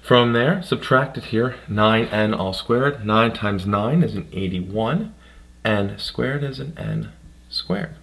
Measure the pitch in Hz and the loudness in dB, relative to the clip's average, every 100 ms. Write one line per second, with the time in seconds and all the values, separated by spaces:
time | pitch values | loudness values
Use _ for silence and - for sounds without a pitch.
0 | - 123 120 117 131 190 - 117 - 131 | 6 6 6 4 2 0 -2 -6 2 2
1 | 139 - - 110 117 - - 104 107 113 | 2 -6 -2 0 0 -4 -4 2 4 4
2 | - 107 107 107 95 92 - 120 139 143 | 2 0 0 0 -2 -4 0 2 2 0
3 | 107 110 117 113 107 98 95 101 110 165 | 0 4 2 0 -2 -2 0 0 2 2
4 | 123 101 82 90 95 90 90 104 110 165 | 2 0 -8 -6 -4 -4 -4 -2 0 -2
5 | 226 - - - - - 110 104 98 101 | -4 -12 -20 -20 -20 -4 0 0 0 -6
6 | - - 123 143 143 131 135 - 107 107 | -10 -4 -4 -2 -6 -8 -12 -8 -6 -6
7 | 107 - - - - - - 95 156 - | -6 -14 -20 -20 -10 -10 -4 -6 -6 -14